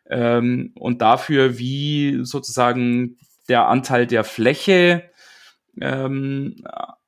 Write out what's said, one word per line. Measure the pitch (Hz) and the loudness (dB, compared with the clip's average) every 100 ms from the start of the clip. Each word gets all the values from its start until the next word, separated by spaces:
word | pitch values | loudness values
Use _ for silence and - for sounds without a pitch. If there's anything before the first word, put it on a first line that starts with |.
| - | -8
Ähm, | 127 120 120 120 123 127 | -2 2 2 2 -2 -4
und | - - 123 | -8 -4 0
dafür, | 110 135 - 143 131 117 | 4 2 2 2 2 0
wie | 123 139 143 147 143 135 | -6 -6 -4 -2 0 -2
sozusagen | 127 143 - - 120 123 123 120 123 123 _ _ - | -4 -8 -6 0 0 2 0 0 -4 -8 _ _ 0
der | 123 - | 2 4
Anteil | 127 131 127 120 | 2 2 0 2
der | 117 | 0
Fläche, | 107 - 113 151 - 185 175 175 - _ - - - _ _ - | -2 0 0 2 2 4 4 2 -4 _ -20 -20 -20 _ _ -8
ähm, | 135 135 135 135 135 139 139 - - - - - | -6 -4 -4 -4 -6 -6 -8 -12 -16 -14 -14 -16